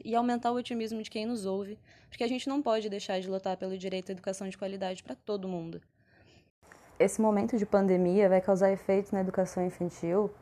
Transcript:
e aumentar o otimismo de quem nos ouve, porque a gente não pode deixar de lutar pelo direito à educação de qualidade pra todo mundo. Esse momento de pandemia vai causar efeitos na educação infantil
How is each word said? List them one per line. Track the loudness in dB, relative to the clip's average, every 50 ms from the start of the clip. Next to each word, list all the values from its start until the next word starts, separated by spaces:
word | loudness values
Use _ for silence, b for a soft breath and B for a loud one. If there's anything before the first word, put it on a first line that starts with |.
| -4
e | -2 0
aumentar | 2 2 2 0 0 0 -2
o | -2
otimismo | -2 -4 -4 -4 -4 -4 -4 -6 -6
de | -8 -8
quem | -6 -6 -4
nos | -4 -4 -4 -4
ouve, | -4 -4 -4 -4 -8 -12 -16 b b b b b b
porque | -6 -4
a | -2 -2
gente | -2 -2 -4 -4
não | -2 -2
pode | 0 0 0 0 0 -2
deixar | -6 -6 -4 -4 -4 -4
de | -2 -4
lutar | -4 -4 -4 -4 -4
pelo | -4 -6 -6 -6 -6
direito | -6 -6 -6 -6 -6 -8
à |
educação | -10 -8 -6 -8 -6 -6 -8
de | -10 -8 -8
qualidade | -8 -8 -6 -6 -6 -6 -6 -8
pra | -10 -12 -14
todo | -10 _ -6 -6 -4 -4 -4
mundo. | -6 -6 -6 -8 -10 -12 -14 _ b b b b b b b b b b b b _ _ _ B B B B B B B
Esse | 2 4 4 4
momento | 2 4 4 2 2 0 0
de | 0 0
pandemia | 2 4 4 6 6 4 4 4 4 6 6 6 6
vai | 6 6
causar | 6 4 4 4 4 4
efeitos | 4 2 2 2 2 2 2 0
na | -2 -2
educação | -2 0 0 0 -2 0 0 -2 -2
infantil | -2 -2 -4 -4 -6 -4 -4 -2 0 2 2 2 0 -2 -10